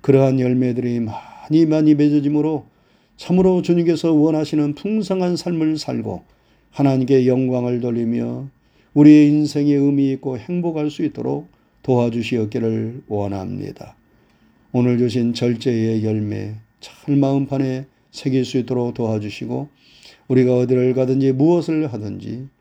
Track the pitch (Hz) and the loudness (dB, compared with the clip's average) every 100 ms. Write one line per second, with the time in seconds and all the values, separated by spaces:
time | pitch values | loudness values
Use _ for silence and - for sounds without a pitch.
0 | - 135 135 131 123 127 127 123 120 120 | 4 4 4 2 0 0 0 -2 -4 -4
1 | 113 101 - - - 156 165 156 151 147 | -6 -10 -16 -20 -2 2 4 4 4 4
2 | 147 147 143 151 151 151 - _ _ _ | 4 2 0 0 -2 -4 -8 _ _ _
3 | _ _ - 180 190 185 180 175 170 165 | _ _ 0 2 4 2 2 2 2 0
4 | 165 156 151 160 151 151 147 147 202 220 | 2 4 4 0 -2 0 -2 -4 -4 -4
5 | 185 190 180 175 - 165 156 156 - 123 | -2 -2 0 -2 -4 -2 -2 -2 -4 -6
6 | 110 90 _ _ _ _ _ - 139 131 | -6 -8 _ _ _ _ _ -2 0 2
7 | 131 135 127 127 131 127 123 123 120 117 | 2 2 4 2 0 -2 -2 -4 -4 -2
8 | 113 120 120 123 135 _ _ _ _ 147 | -2 -4 -4 -8 -12 _ _ _ _ 6
9 | 147 151 147 151 147 147 147 143 143 139 | 8 10 8 4 0 0 0 2 2 2
10 | 139 135 139 127 107 180 170 160 151 143 | 0 -2 -6 -10 -6 -4 -4 -4 -6 -4
11 | 156 147 120 143 165 _ _ _ - 123 | -6 -4 -6 -6 -8 _ _ _ 0 2
12 | 120 117 110 120 107 127 113 110 110 123 | 2 -2 -4 -2 -2 -2 -2 -2 -4 -10
13 | - 104 101 98 95 95 98 92 - _ | -8 -6 -4 -6 -8 -10 -10 -14 -20 _
14 | _ _ _ _ _ _ _ 123 123 120 | _ _ _ _ _ _ _ 0 2 2
15 | 123 123 117 117 123 117 127 113 113 110 | 0 0 -2 0 -2 -2 -2 0 0 0
16 | 110 107 104 104 101 110 _ _ - - | -2 -2 -4 -8 -10 -12 _ _ -20 -18
17 | - 143 139 139 135 139 135 127 139 _ | -2 0 2 0 -2 -4 -4 -4 -10 _
18 | _ - 143 131 123 131 120 127 120 117 | _ -8 -2 -2 -2 -4 -2 -2 -4 -4
19 | 117 110 104 - 117 127 143 _ _ _ | -4 -4 -6 -10 -8 -8 -10 _ _ _
20 | - _ _ 127 127 123 123 127 127 127 | -20 _ _ 2 4 2 2 2 2 0
21 | 127 131 139 131 151 175 165 160 156 110 | 0 2 0 2 2 2 0 -4 -4 -6
22 | 104 101 107 113 135 _ | -10 -10 -10 -12 -14 _